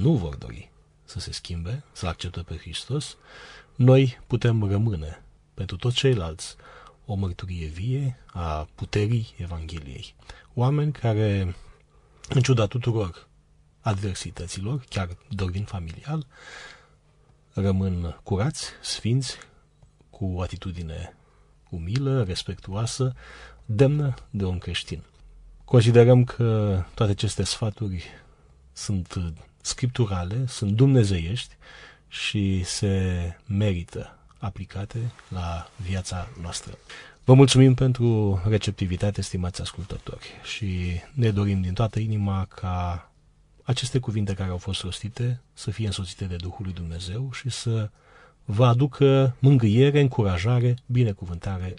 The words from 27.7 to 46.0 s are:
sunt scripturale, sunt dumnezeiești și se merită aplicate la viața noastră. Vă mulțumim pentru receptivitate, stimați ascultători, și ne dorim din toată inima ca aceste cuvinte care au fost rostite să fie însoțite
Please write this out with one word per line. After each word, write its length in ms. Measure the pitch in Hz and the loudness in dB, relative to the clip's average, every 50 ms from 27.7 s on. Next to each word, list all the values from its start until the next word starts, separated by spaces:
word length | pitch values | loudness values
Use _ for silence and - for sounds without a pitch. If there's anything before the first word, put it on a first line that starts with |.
| - - 107 101 92 87 - - - - - _ _ _ _ _ _ _ _ - | -4 -4 -6 -6 -6 -6 -8 -12 -16 -20 -20 _ _ _ _ _ _ _ _ -20
sunt 420 | - - - - 104 92 85 - - 95 87 82 80 - - - _ _ | -18 -10 -6 -4 -2 -2 -2 -4 -6 -6 -6 -6 -8 -10 -16 -20 _ _
scripturale, 840 | - - - - 131 123 - - 120 98 95 90 87 90 104 127 135 | -10 -8 -6 -2 -2 -2 0 0 -2 0 -2 -4 -4 -4 -4 -4 -4
sunt 260 | 123 - - 110 98 | -6 -6 -4 -2 0
dumnezeiești 840 | 104 110 135 139 135 127 110 98 95 85 80 82 107 123 - - - - - - - - - - - _ _ - | 4 4 6 6 6 6 4 4 2 0 -2 -4 -4 -6 -8 -10 -16 -20 -20 -20 -20 -20 -20 -20 -20 _ _ -16
și 540 | - - - - - 107 101 98 95 92 | -12 -8 -6 -4 -2 0 0 2 0 0
se 680 | 90 - - - 107 101 98 95 92 92 90 87 85 85 85 - - | -2 -4 -4 -2 0 0 2 2 0 0 0 -2 -4 -6 -8 -10 -8
merită 720 | - 98 101 107 104 92 87 85 - - - - - - - _ - - - | -4 -2 0 0 0 0 -2 -4 -8 -10 -12 -12 -14 -16 -20 _ -20 -16 -10
aplicate 760 | - 101 - - 92 - - 98 101 - - 117 117 120 - - - - | -10 -10 -8 -10 -12 -10 -10 -10 -10 -8 -6 -6 -6 -6 -8 -12 -14 -12
la 420 | 92 92 87 85 85 85 85 - - | -8 -6 -6 -6 -6 -8 -10 -14 -14
viața 520 | - 95 90 95 92 90 - 95 87 85 - - 90 | -10 -8 -6 -4 -4 -6 -6 -8 -8 -8 -10 -12 -12
noastră. 360 | 82 82 - - - - - - - - - - - - - _ - | -12 -10 -10 -12 -12 -14 -18 -18 -20 -20 -20 -20 -20 -20 -20 _ 6
Vă 100 | - 131 | 8 10
mulțumim 400 | 135 139 127 - 127 135 135 127 | 10 10 10 10 8 8 8 8
pentru 640 | 123 135 127 123 120 117 120 113 107 107 101 95 90 87 107 | 6 4 2 2 2 2 2 4 2 2 2 0 0 2 2
receptivitate, 720 | 110 101 - 104 98 - 98 87 90 87 - 104 98 - | 2 2 0 -2 -4 -2 -2 -2 -2 0 -2 -2 -2 -2
stimați 380 | 98 - - 92 90 87 - - | -6 -4 -4 -4 -4 -4 -6 -6
ascultători, 680 | 87 - - - 85 - 82 - - - - - - - - - | -10 -10 -10 -10 -12 -10 -12 -12 -12 -14 -14 -14 -14 -18 -20 -16
și 580 | - - - - 107 98 92 90 90 90 87 87 - - | -14 -12 -10 -6 -4 -4 -2 -2 -2 -2 -4 -4 -6 -6
ne 180 | - 139 120 110 | -2 0 2 2
dorim 300 | 98 101 101 101 98 95 | 2 2 2 2 2 2
din 120 | 92 92 | 0 0
toată 260 | 92 - 117 107 - 107 | 0 0 -2 -2 -2 -2
inima 480 | 110 110 107 104 101 101 98 95 92 - - | -2 -2 0 0 0 0 0 -2 -2 -4 -8
ca 560 | - - 92 90 90 90 90 87 85 - _ _ _ _ _ _ _ _ _ _ _ | -8 -6 -4 -4 -2 -4 -4 -6 -6 -10 _ _ _ _ _ _ _ _ _ _ _
aceste 360 | - - 123 - - - - 131 | -4 -4 -4 -2 -2 -2 -2 -2
cuvinte 360 | 123 - 104 110 104 95 98 | -2 -2 -2 -2 -2 -2 -4
care 160 | 92 95 92 | -4 -4 -4
au 60 | 90 | -4
fost 260 | 90 - 92 92 - | -6 -6 -6 -6 -6
rostite 580 | - 90 90 - - 101 - - 120 123 123 123 _ _ | -6 -8 -8 -8 -10 -8 -6 -4 -4 -2 -4 -4 _ _
să 180 | _ - - 117 | _ -12 -8 -6
fie 160 | 98 - 110 | -4 -4 -2
însoțite 380 | 101 95 - | -4 -4 -4